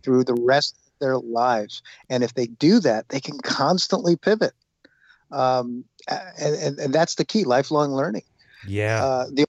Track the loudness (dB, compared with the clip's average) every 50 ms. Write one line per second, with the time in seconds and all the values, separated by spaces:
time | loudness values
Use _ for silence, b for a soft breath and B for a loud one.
0 | -2 2 2 2 4 2 0 0 2 4 4 2 2 -2 -6 _ _ _ _ -4
1 | -2 -2 -2 -2 -4 -4 -2 0 2 2 2 0 -2 -6 -10 -16 -18 B B B
2 | B B -2 -2 -2 -2 -2 -4 -6 -6 -4 0 4 4 6 6 4 2 0 0
3 | -2 -6 -8 -8 -8 -8 -12 -10 -6 -6 -4 0 2 2 2 0 0 -2 -2 -2
4 | 2 2 0 2 2 2 2 2 2 -2 -4 _ _ _ _ _ _ b b b
5 | b b b b b b -4 0 0 2 2 0 -2 -4 -8 -12 -14 _ _ _
6 | -8 -8 -8 -8 -8 -12 -10 -4 -2 -2 -2 0 -2 -4 -4 -4 -4 0 2 2
7 | 2 2 0 -4 -4 0 0 0 2 2 2 2 2 2 2 0 0 2 0 -2
8 | -2 -2 -4 -8 -10 _ _ _ B B B B B -6 -4 -2 0 0 0 0
9 | 0 0 0 -2 -2 -4 0 0 0